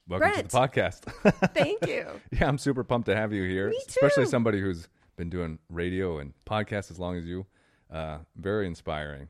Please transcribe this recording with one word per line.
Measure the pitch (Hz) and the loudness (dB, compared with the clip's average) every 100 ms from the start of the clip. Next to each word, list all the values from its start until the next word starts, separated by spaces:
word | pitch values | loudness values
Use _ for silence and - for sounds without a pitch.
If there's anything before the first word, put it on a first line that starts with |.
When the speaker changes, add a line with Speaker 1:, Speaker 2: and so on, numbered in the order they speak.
| - | -4
Speaker 1:
welcome | - 359 | 2 2
Speaker 2:
Brent. | 403 - | 2 0
Speaker 1:
to | 120 | 2
the | 131 | 2
podcast. | - 92 - - - 208 - 190 | 2 0 -2 -12 2 4 4 2
<laughs> | |
Speaker 2:
Thank | 311 - 427 - | 4 2 2 -2
you. | - - - - | -2 -6 -12 -4
Speaker 1:
Yeah, | - 156 | 0 2
I'm | 127 | 2
super | 143 127 | 0 0
pumped | 113 120 110 | 0 0 2
to | 101 | 0
have | 107 | 0
you | 104 | 0
here, | 92 92 101 | 0 0 0
Speaker 2:
Me | 494 539 | -2 -2
Speaker 1:
especially | 508 571 571 415 | 4 6 6 4
Speaker 2:
too. | |
Speaker 1:
somebody | 123 113 101 | 4 2 2
who's | 95 85 - _ _ - | 0 -4 -8 _ _ -10
been | 85 | -6
doing | 90 85 80 - | -4 -4 -6 -10
radio | 85 87 92 92 78 | -4 -2 0 -2 -4
and | 71 - - | -8 -12 -4
podcasts | 107 104 104 - | -4 -2 -4 -6
as | 85 | -6
long | 87 90 | -6 -4
as | 85 | -6
you. | 90 98 _ _ _ - | -8 -10 _ _ _ -14
Uh, | 80 80 76 80 - | -8 -8 -10 -14 -6
very | 95 107 95 | -2 0 0
inspiring, | 82 - 76 76 71 76 | -4 -6 -6 -6 -10 -14